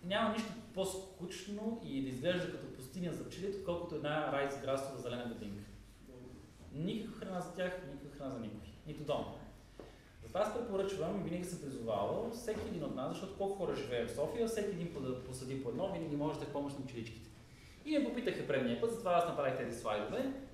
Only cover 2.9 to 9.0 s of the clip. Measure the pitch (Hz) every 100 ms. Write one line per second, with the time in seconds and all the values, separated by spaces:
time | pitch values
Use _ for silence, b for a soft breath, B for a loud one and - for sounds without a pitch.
2.9 | 185 175 143 131 - 196 196 175 175 170
3.9 | 151 147 156 143 139 139 135 131 135 135
4.9 | 127 120 123 120 107 104 101 104 - -
5.9 | - - 123 127 - - - - 139 175
6.9 | 226 - - 190 180 165 - 180 180 139
7.9 | 143 147 - 139 120 110 104 - - 156
8.9 | 151